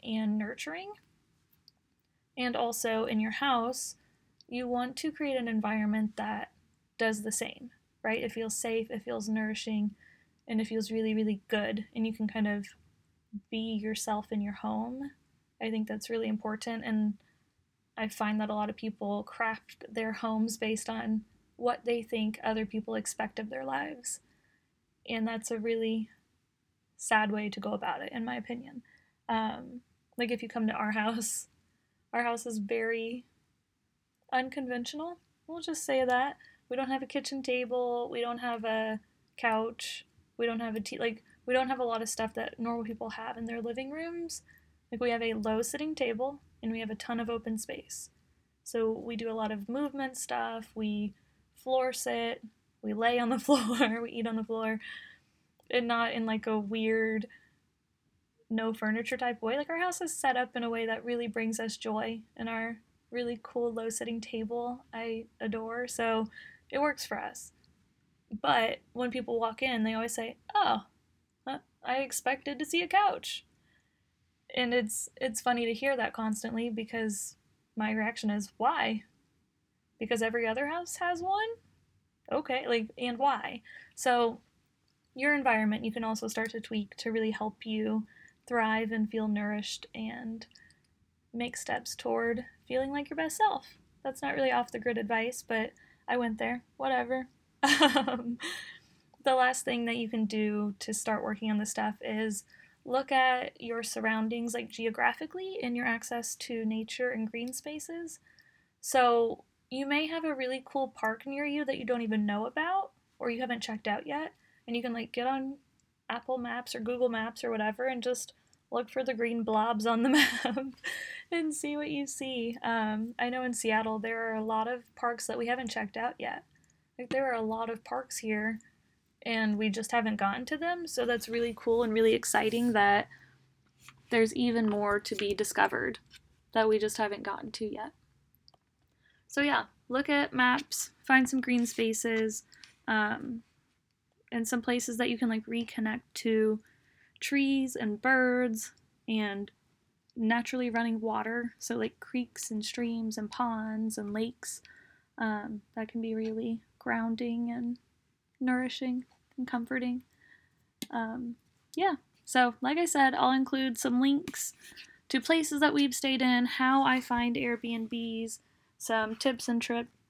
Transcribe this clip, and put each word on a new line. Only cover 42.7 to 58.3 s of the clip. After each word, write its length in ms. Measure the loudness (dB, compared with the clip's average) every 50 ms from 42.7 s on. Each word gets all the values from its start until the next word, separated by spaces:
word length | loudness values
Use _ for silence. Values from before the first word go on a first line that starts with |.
| -2 -2 -4
people 260 | -6 -6 -6 -6 -8
have 260 | -6 -6 -8 -8 -6
in 100 | -6 -6
their 140 | -6 -4 -4
living 300 | -4 -4 -4 -4 -6 -6
rooms. 520 | -6 -6 -6 -6 -6 -6 -6 -6 -8 -12 -14 _ -20 -20 _ _ _ _ _ -8
Like, 100 | -4 0
we 100 | 0 2
have 120 | 2 2 0
a 120 | 0 -2
low 280 | 0 0 0 2 2 0
sitting 320 | 0 -2 -4 -2 -2 0
table, 460 | 0 0 0 0 0 -2 -2 -4 -6 _ -20 _ -6 -4
and 100 | -4 -2
we 80 | -2
have 100 | -4 -4
a 40 | -6
ton 260 | -6 -4 -4 -2 -2
of 80 | -2 -2
open 300 | -2 -4 -2 -4 -4 -4
space. 520 | -4 -8 -10 -10 -10 -12 -12 -12 -12 -14 _ _ _ _ _ _ _ _ _ _ -12
So 280 | -4 0 2 2 2
we 260 | 0 -2 -4 -6 -6
do 140 | -4 -4 -4
a 40 | -2
lot 160 | -2 -2 -2
of 180 | -2 -4 -4 -4
movement 480 | -2 0 -2 -2 -2 -2 -4 -4 -4
stuff. 540 | -6 -6 -2 -2 -2 0 -2 -4 -6 -8 -10 -6
We 400 | -4 -2 -2 0 0 -2 -2 -4 _ _ _ _ _ _ _ _
floor 360 | -10 -2 2 2 4 4 2 0
sit. 500 | -2 -2 -2 0 0 0 -2 -4 -6 -10 -18 _ _ _ _ _ _ -6
We 120 | -4 0
lay 240 | 2 4 4 4 4
on 120 | 4 2
the 80 | 2 2
<laughs> 0 |
floor. 640 | 6 6 6 6 6 2 4 4 4 4 4 0 -4
We 80 | -6
eat 160 | -4 -4 -4
on 100 | -2 -2
the 80 | -2 -2
floor. 340 | -2 -2 -2 0 0 -2 -2 -4 -10 -14 -14 -16 -18 -20 -20 _ _ _ _ _ _ _ _ _ -2
And 180 | 0 0 2 2
not 240 | 2 2 2 0 0
in, 140 | 0 0
like, 200 | 0 0 0 0
a 120 | 2 0 0
weird, 680 | 0 0 0 0 2 4 4 4 4 2 2 0 -2 -4 -10 -20 _ _ _ _ _ _ _ _ _ _ _ _ _ _ _ _ _ _